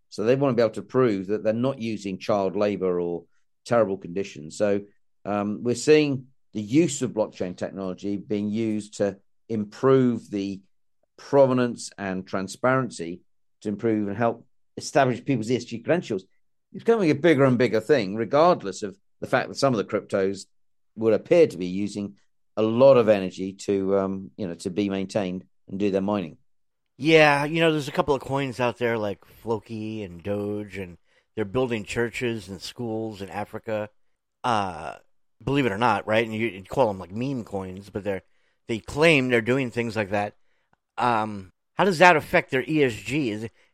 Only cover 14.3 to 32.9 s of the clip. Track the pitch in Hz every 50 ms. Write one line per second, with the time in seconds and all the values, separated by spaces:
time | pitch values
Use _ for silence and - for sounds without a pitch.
14.3 | 113 117 - _ _ _ _ _ - - - - - 151 139 127 120 - - -
15.3 | 139 117 107 107 127 113 - - 117 107 - - 151 180 - - 113 95 - _
16.3 | _ _ _ _ _ _ _ _ - 190 - - 233 226 196 156 147 135 143 175
17.3 | 160 131 139 135 127 113 127 113 95 110 - - 151 135 104 95 98 110 117 95
18.3 | 135 143 160 180 175 123 92 98 90 - 107 101 - _ _ _ _ - - -
19.3 | - 127 95 - 101 - - 139 127 104 95 - - 101 - - - 101 95 98
20.3 | 101 98 - _ _ _ _ _ _ _ _ _ - - 110 113 107 98 - -
21.3 | 165 175 160 120 92 82 90 90 90 95 104 101 101 107 101 98 101 _ _ _
22.3 | _ _ _ _ - - 110 110 113 117 131 135 135 123 113 104 107 101 95 92
23.3 | - - 92 95 95 - - - 101 98 95 95 98 98 98 98 98 95 95 92
24.3 | _ - 104 87 85 - - 101 87 85 104 98 95 98 95 95 - 110 98 90
25.3 | 90 95 92 _ _ _ _ - 95 95 104 104 95 98 95 101 104 104 87 78
26.3 | - - _ _ _ _ _ _ _ _ _ _ _ - 127 156 160 156 151 151
27.3 | 143 143 143 147 165 165 165 165 156 151 139 139 - - 170 - 147 127 - -
28.3 | 135 139 139 135 117 - 127 120 110 - 120 117 117 113 107 101 98 - _ _
29.3 | - - - 107 117 107 - - 117 107 107 110 110 110 104 92 87 85 82 101
30.3 | 101 104 101 104 104 104 104 101 92 98 95 87 87 - _ _ _ _ _ _
31.3 | - - 107 98 95 127 131 123 120 110 101 - - 120 117 117 - - 127 120
32.3 | 117 113 95 85 98 87 - - - - 123 117